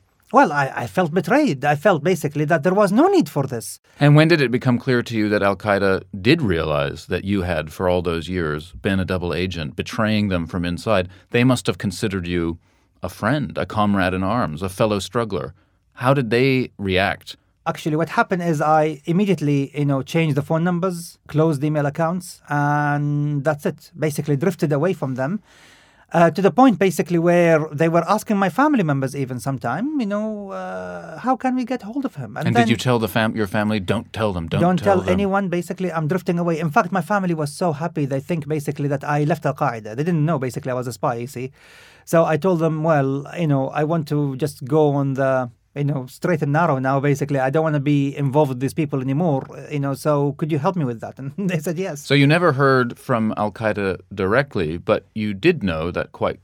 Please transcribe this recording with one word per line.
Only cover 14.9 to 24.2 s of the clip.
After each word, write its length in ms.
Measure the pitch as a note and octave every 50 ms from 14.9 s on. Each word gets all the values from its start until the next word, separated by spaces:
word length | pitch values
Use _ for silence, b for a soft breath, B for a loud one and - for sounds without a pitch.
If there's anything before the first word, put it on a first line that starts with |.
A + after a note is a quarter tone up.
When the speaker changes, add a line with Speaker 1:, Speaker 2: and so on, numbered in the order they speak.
| G#2 G2
Speaker 2:
struggler. 540 | - - - A#2+ A#2 G#2+ G2 D#2 B1+ - - _ _ _ _ _ _ _ _
How 180 | - B2 B2+ C#3
did 160 | C#3+ B2+ G#2+
they 400 | A2+ A#2+ C3 C3+ C3 B2+ A#2+ - - -
react? 560 | G2+ F#2+ F#2 F2+ G2 F#2 C#2+ - - - - - _ _ _ _ _
Speaker 1:
Actually, 280 | E3 E3 - - E3 D3+
what 140 | D#3 E3 D#3+
happened 340 | - A#3+ A3+ - G3 F3 E3+
is 180 | E3+ D#3+ C#3+
I 400 | D#3 D3+ D#3 D#3 D#3 D#3 D3+ D3 -
immediately, 640 | E3+ E3 F#3+ G#3+ G3 F3 D3 D3 D3 C#3+ C#3 C#3 C3+ -
you 120 | D3+ D3
know, 180 | C#3+ C#3 C3 C3+
changed 320 | - - E3 D#3+ D#3 C#3
the 80 | C#3+ C#3+
phone 200 | - E3 D#3+ E3+
numbers, 540 | F3+ F3 E3+ F#3 F#3+ F3 E3+ E3+ - - _ _
closed 360 | - - D3 D#3+ E3 D3+ B2+ D3
email 240 | D3+ D#3 D3+ C#3+
accounts, 540 | C#3+ C#3 E3 E3 D#3+ F3+ F#3 - - - - _ -
and 960 | D3 D3 C#3+ D3 D3 D3 D3 D3 D3 D3 D3 D3 D3 D3 D3 D3 D3 C#3+ C3
that's 220 | D#3 D3 D3 -
it. 260 | F#3 D3 - - - -
Basically 380 | D3+ D3 D#3 D3 -